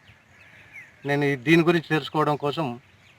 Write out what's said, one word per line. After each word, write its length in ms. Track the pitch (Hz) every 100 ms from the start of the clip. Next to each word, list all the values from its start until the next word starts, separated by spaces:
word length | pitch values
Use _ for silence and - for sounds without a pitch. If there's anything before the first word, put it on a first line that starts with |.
| _ - _ _ - - - - - _ 139
నేను 200 | 143 143
ఈ, 100 | 139
దీని 280 | 120 165
గురించి 260 | 165 170 -
తెలుసుకోవడం 460 | 156 135 156 151 143
కోసం, 440 | 143 135 147 120 - _ _